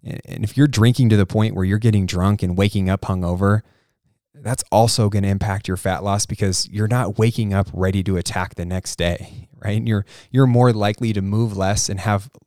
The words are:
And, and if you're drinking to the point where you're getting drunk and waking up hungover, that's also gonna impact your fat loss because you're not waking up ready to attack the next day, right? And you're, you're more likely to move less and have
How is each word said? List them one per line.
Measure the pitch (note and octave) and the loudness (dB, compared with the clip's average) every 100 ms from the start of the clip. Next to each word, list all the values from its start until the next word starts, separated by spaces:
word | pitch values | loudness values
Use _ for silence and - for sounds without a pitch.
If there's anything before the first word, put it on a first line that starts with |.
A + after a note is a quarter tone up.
And, | - - | -12 -12
and | - E2 | -12 -6
if | G#2+ - | -4 2
you're | D3 | 2
drinking | A#2+ A2+ A#2+ A#2+ | 6 4 4 4
to | G#2+ | 4
the | F#2+ | 4
point | G#2+ A2 | 2 0
where | F#2+ | 0
you're | F#2+ G#2 | 0 2
getting | A2+ G#2 F#2 | 2 2 0
drunk | F2+ F#2+ G2+ | 0 0 0
and | F#2 F2+ | 0 0
waking | G2+ G#2 F#2+ | 0 2 0
up | G2 | -2
hungover, | - F#2+ F2 F2+ G2 G#2+ - _ _ _ _ _ _ | -2 -4 -2 0 2 0 -2 _ _ _ _ _ _
that's | D3 C#3+ B2+ - | -14 -8 -8 0
also | G2+ A2 - G#2+ | 2 2 2 0
gonna | G2+ G2 | 0 0
impact | G2 G#2+ G2 - | -2 -2 -4 -4
your | F2+ | -4
fat | F#2+ F2 | -4 -4
loss | G2+ G2+ - | -2 -2 -2
because | G#2+ G2+ F2+ - | -2 -2 -2 -4
you're | G#2 G#2+ | -4 0
not | B2 G2 G#2 | 0 -2 0
waking | A2 A#2+ G#2+ | 0 0 -2
up | G2 G2 | 0 -2
ready | - F#2 G2 | -2 0 0
to | F#2 F#2 | 0 -2
attack | F2 G2 F2+ | -2 -6 -6
the | - | -8
next | F2 F#2 - - | -6 -6 -6 -4
day, | F2 F2 - - - _ | -2 -2 -8 -18 -20 _
right? | G#2 G#2+ | -4 -2
And | A#2 | 0
you're, | A2 G2 - - | -2 -2 -14 -4
you're | B2+ C3+ | 2 4
more | A#2+ B2 | 6 4
likely | G#2+ G#2 G#2+ A#2 | 4 0 -2 -2
to | G#2 | -2
move | G2 G#2 A#2 G2 | -2 0 -2 -2
less | F#2+ G#2+ - | -2 0 -2
and | G2 | -4
have | G#2+ G2+ G2 - | 0 -2 -2 -20